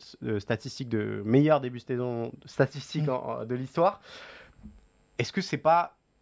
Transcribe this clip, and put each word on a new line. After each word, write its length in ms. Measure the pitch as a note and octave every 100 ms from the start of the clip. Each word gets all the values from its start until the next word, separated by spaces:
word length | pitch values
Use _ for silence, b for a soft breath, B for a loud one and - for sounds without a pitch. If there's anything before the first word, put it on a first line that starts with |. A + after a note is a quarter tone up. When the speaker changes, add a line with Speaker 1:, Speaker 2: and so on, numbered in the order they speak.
| - -
Speaker 1:
euh, 180 | - G#2
statistique 480 | - A2+ B2 - A#2+
de, 340 | A2+ G#2+ G#2+ G#2
meilleur 340 | C3 D3+ D3
début 180 | B2+ A#2+
de 60 |
saison 480 | - B2 B2 A#2 A#2 - -
statistique 580 | - C3+ C#3 - D#3 D3
Speaker 2:
Mm. 40 |
Speaker 1:
en, 300 | B2+ B2+ A#2+
en, 40 |
de 100 | A2+
l'histoire. 460 | B2 C3 - F3+ - B B B B B _ - - _ _ _ -
Est-ce 140 | A#2+
que 100 | G3
c'est 160 | - D#3
pas 360 | D#3 E3+ E3+ _ _ _